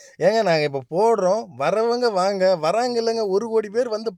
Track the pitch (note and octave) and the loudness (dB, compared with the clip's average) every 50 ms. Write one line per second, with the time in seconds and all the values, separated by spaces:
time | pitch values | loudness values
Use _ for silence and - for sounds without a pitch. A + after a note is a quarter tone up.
0 | - - - - D3 F#3+ A3 A3+ G#3+ F3+ E3 D#3 D3 D3 C#3 C#3 B2+ - D#3 F3+ | -20 -20 -8 0 0 2 2 2 2 2 2 2 0 -2 -2 -6 -8 -4 -2 0
1 | G#3+ A3+ A#3 G3+ F#3 F3+ G3+ A3+ A#3+ F#3+ C#3+ A#2+ C#3 D#3+ G3 A3 A3+ A#3 A#3+ B3 | 2 2 2 2 2 0 0 0 -2 -8 -6 -2 -2 0 0 0 0 0 0 0
2 | B3 A#3 G3+ F3+ F#3 G3 G#3 F#3+ F#3 F#3 F#3 E3 D3+ D#3+ F#3+ A3+ B3 B3 A#3+ A#3 | 0 0 0 2 0 0 0 2 2 2 2 2 0 0 0 0 0 0 -2 -2
3 | A#3 A3+ A3+ A3+ A3 G3 F#3 G3+ A#3 A3+ A3 A3 G#3+ G#3 G3 A#3 C4 A#3+ G#3+ G#3+ | 0 0 0 -2 -2 0 0 -2 -2 0 -2 -2 -2 -2 -2 -2 -2 -2 -4 -6
4 | A3+ A3+ F3+ | -6 -8 -6